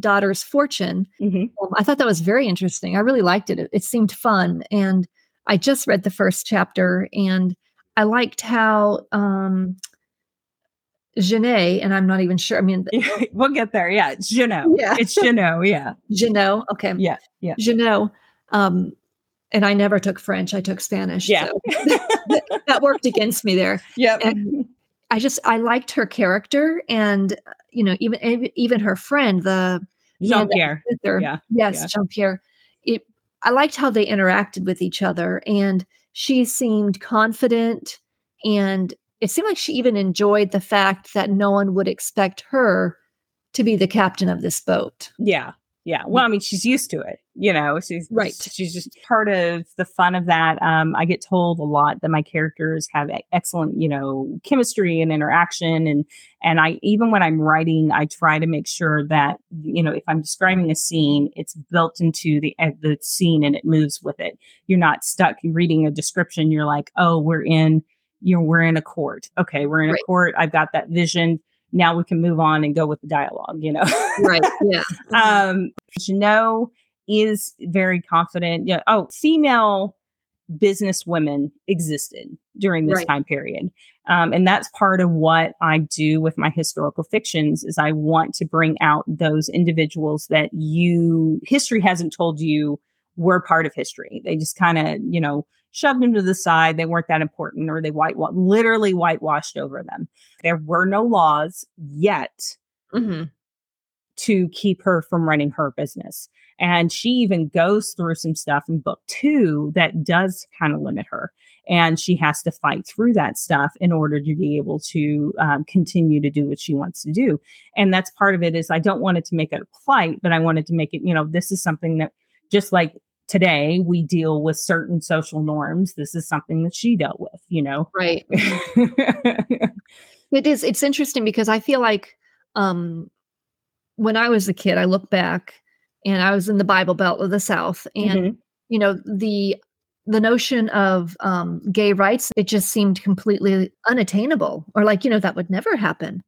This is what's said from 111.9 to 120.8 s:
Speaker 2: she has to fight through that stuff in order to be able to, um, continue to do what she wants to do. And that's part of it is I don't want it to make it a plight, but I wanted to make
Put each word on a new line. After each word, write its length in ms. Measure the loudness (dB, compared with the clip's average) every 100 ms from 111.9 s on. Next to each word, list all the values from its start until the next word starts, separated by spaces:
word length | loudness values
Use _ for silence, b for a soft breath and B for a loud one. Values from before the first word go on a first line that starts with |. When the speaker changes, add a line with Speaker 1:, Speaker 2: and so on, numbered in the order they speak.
| 0
Speaker 2:
she 160 | 0 0
has 260 | 0 -2
to 80 | -6
fight 340 | -4 -2 -2 -6
through 280 | -2 2
that 240 | 2 0 -4
stuff 340 | -2 -2 -2 0
in 100 | 0
order 280 | 2 0 -2
to 160 | -2 -2
be 200 | -2 -2
able 200 | -4 -6
to, 540 | -6 -4 -2 0 -2 -2
um, 260 | -2 -2
continue 560 | -2 0 0 0 2 2
to 100 | 0
do 160 | -2 -4
what 120 | -4
she 140 | -6
wants 280 | -4 -6 -8
to 100 | -6
do. 280 | -2 0 -2 b b b 0
And 160 | 2
that's 180 | 2 -2
part 220 | 0 0 2
of 60 |
it 100 | 0
is 160 | -2 -2
I 80 | 0
don't 200 | 0 0
want 180 | 0 -2
it 60 | -2
to 80 |
make 180 | -4 -4
it 100 | -6
a 40 | -10 _
plight, 360 | 0 2 2 -2
but 100 | 0
I 60 | 2
wanted 260 | 2 0 0
to 60 |
make 200 | -2